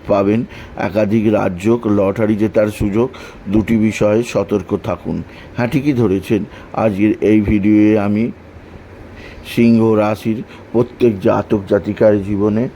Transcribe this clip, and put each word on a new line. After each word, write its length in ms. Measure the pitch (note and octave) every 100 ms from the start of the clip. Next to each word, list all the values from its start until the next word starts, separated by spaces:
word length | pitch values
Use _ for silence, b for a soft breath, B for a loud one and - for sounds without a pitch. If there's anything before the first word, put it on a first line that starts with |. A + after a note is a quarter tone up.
| -
পাবেন, 340 | G2+ G2+ A2 C3 B B -
একাধিক 480 | A2 G2 G#2 A2+ G#2+
রাজ্য, 460 | G#2 G2+ F2+ G2+ A#2
লটারি 520 | A#2 G#2 G2 G2+ G#2+ G#2+
জেতার 300 | G#2+ A2+ G#2+
সুযোগ, 420 | G#2 G#2+ G2+ B2+ B B B -
দুটি 280 | G2+ G2+ A#2
বিষয়ে 460 | A2 G#2 G#2+ G#2+
সতর্ক 480 | A#2 - G2 G2+ F2 G2
থাকুন। 400 | - F2 F#2+ E2+ E2+ B B -
হ্যাঁ, 120 | A#2+
ঠিকই 240 | C#3 C#3+
ধরেছেন, 480 | B2+ A2 F#2+ - A2 G#2 B B
আজকের 400 | - A2 F#2+ G#2+ -
এই 200 | G2 G#2+
ভিডিওয়ে 580 | G2+ G#2+ G2+ G#2+ G#2+ G#2+
আমি 260 | G2+ G#2 A#2 - - - - - - - - B B B -
সিংহ 340 | - A#2 A#2 A2
রাশির 440 | G#2+ G#2+ G#2+ A2+ A2 - B -
প্রত্যেক 400 | A2+ A#2+ - B2 G2
জাতক 400 | G#2 G2+ - A2 G2
জাতিকার 460 | G2+ D#2+ G2+ A2 G#2
জীবনে 420 | G2 G2+ G#2 G#2+ B2